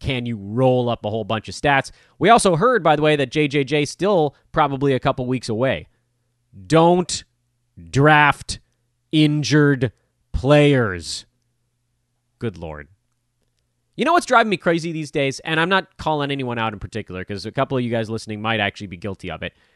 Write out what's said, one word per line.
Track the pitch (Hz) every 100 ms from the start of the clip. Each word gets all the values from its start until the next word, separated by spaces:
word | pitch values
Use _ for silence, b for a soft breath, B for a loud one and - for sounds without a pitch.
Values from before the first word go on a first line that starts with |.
can | - 131
you | 120 113
roll | 98 110 131 127 120
up | 113
a | 107
whole | 110
bunch | 101 110 -
of |
stats? | 95 147 139 - b b b
We | 175
also | 233 196 160
heard, | 226 240
by | 165 151
the |
way, | 151 151
that | 131
J | 156 151
J | 143
J | 131 151
still | 147 - 185 196 151 b b
probably | - 147 135 139
a | 127
couple | 143 131 123
weeks | 127 -
away. | 110 131 92 - _ _ _ _ _ _ 95 95
Don't | 156 165 175 175 - - _ _ _ _ - 85
draft | 120 147 151 147 - - - _ _ _ _ _
injured | 156 151 151 123 151 147 139 123 - _ _ _
players. | - 131 147 147 139 113 90 73 - - _ _ _ _ _ _ _ _ _ _ _
Good | 120 85
Lord. | 82 76 73 98 _ _ _ _ _ _ _ _ _
You | -
know | 254
what's | 339 -
driving | 240 220
me | 185
crazy | - 170 165
these | 160 147
days? | 151 139 131
And | - 160
I'm | 170
not | 190 170 _
calling | - 151 139
anyone | 139 127 117
out | 113
in | 104
particular | 98 110 98 90
'cause | 92 104 107
a |
couple | 117 135 131
of |
you | 123
guys | 117 110
listening | 113 - 107
might | 110 113
actually | 101 - 104
be | 87
guilty | 101 95 90
of | 80
it. | 87 - _